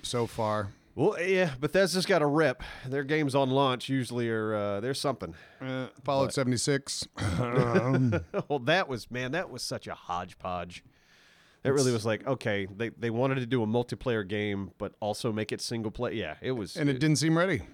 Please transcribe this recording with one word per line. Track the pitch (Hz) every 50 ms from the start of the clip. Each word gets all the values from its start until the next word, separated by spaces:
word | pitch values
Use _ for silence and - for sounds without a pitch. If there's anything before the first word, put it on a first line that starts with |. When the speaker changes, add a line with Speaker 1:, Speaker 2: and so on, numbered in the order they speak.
Speaker 1:
so | - - - 120 117
far. | 110 - - 110 107 107 107 104 98 - - _ _ _
Speaker 2:
Well, | - 139 202 208 160
yeah, | 170 185 190 185 185 170 135 123
Bethesda's | 139 147 - 180 196 170 160 185 170
got | - 190 165
a | 151
rep. | 147 139 156 160 139 123 - - - - - -
Their | 131 131 139 143
games | 131 151 156 156 139 120
on | 139 139 131
launch | 127 135 143 135 127 120 - -
usually | 135 135 127 - 120 120 120 117
are, | 113 110 107 107 110
uh, | 104 101 101 101 101
there's | 104 131 139 -
something. | - 147 127 - 98 82 80 - - - - -
Speaker 1:
Uh, | 131 131 131 131 127 120 - - -
Fallout | - 143 135 139 -
Speaker 2:
But | -
Speaker 1:
seventy-six. | 143 135 123 127 113 - - 143 139 - - - - - - _
<laughs> | - - 101 87 87
Um, | 123 120 120 127 123 120 120 185 120 127 135 127 131 123 - - 87 - -
Speaker 2:
<laughs> | 202 - -
Well, | 147 143
that | 120 127 160 185 190 139
was, | 131 110 - -
man, | 113 123 127 127
that | 139 175 190 -
was | 123 147 -
such | - 135 107 - 107
a | 85
hodgepodge. | - - - 87 87 90 87 - _ - 92 90 87 87 87 87 - - - _ _ _ _ _ _ _ _ - _ _ _ _ _ _
That | -
really | 135 143 135 127
Speaker 1:
It's | 120
Speaker 2:
was | 113 104
like, | 117 110 - - 135
okay, | 135 117 - 120 104 101 98
they, | 95 101 95 117 113
they | - - 110 117
wanted | 110 117 127 135 135
to | 135 127
do | 117 131 123 110
a | 107
multiplayer | 110 120 120 - - - - 131 120 110 101 90
game, | 104 104 104 104 101 101 98 90 - _
but | 104 95 - _
also | 110 104 104 - - 123
make | 107 107 107 - 120
it | 104
single | - - 123 117 110 110
play. | 95 - 123 117 82
Yeah, | 110 95 78 78 -
it | - 117
was | 131 123 101 170 -
Speaker 1:
And | 175 151 143
it | 139 123
Speaker 2:
it |
Speaker 1:
didn't | 147 156 156 131
seem | 147 160 160 165
ready | 175 196 175 107 80 -